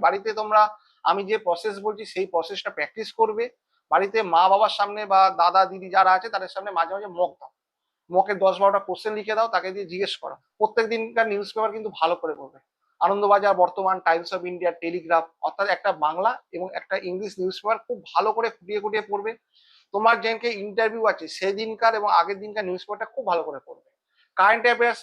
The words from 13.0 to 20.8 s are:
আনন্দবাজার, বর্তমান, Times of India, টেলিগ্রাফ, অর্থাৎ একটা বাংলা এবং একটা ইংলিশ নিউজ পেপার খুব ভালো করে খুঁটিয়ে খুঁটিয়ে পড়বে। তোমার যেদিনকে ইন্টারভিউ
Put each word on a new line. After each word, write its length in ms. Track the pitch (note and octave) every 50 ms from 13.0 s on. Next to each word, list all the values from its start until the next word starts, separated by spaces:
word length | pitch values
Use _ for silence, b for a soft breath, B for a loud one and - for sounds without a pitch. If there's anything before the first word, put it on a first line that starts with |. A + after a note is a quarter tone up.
আনন্দবাজার, 540 | E3+ F3 G3 G3+ G#3 G3+ G3+ G3+ G3 G3+ G3 F3+ F3+
বর্তমান, 340 | F3 - - F#3+ F#3 F#3 F#3 -
Times 240 | E3+ E3 E3 E3+ - F#3+
of 60 | F#3 F3 F3+
India, 200 | F3+ F3 F3 F3 E3 - -
টেলিগ্রাফ, 420 | E3+ E3+ F3+ E3 D#3+ E3+ E3 D#3+ - _ _ -
অর্থাৎ 200 | D#3+ - - G3 G3+ F#3
একটা 140 | - - G3+ F3+ D#3 D3+
বাংলা 260 | D3+ E3 E3+ F#3+ A3+ B3 - - _ -
এবং 100 | F3+ F3+ F#3 F3 F3
একটা 180 | - _ F#3+ F#3+ - F#3
ইংলিশ 240 | F3+ F#3 G#3 G3+ F#3+ -
নিউজ 160 | F3+ F#3 F#3 -
পেপার 180 | - G#3 A3 G#3+ -
খুব 100 | - B3 G#3 - - -
ভালো 160 | - G3 A3 G#3+
করে 120 | A3+ A3+ A3+ A3
খুঁটিয়ে 260 | _ F3+ F3 G#3 G#3 G3+
খুঁটিয়ে 240 | G#3 G3+ G#3+ G#3 -
পড়বে। 200 | G3+ G3+ G3+ A3 A#3 - _ _ b b b b b b b b -
তোমার 200 | G3+ G#3+ A3+ A#3 A3 G3
যেদিনকে 260 | A3 A3+ A3 A3+ A#3+ A#3 G3+ G3
ইন্টারভিউ 380 | G#3+ G3 A3